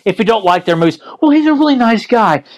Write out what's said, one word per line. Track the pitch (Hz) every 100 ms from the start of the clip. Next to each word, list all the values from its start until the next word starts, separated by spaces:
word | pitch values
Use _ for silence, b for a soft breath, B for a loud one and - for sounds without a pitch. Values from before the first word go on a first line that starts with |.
If | 196 170
you | 208
don't | 226
like | 180 180 175
their | 165
movies, | 165 - B B
"Well, | 311
he's | 302 302
a |
really | 285 302 262
nice | 233 220 -
guy. | 240 196 143 B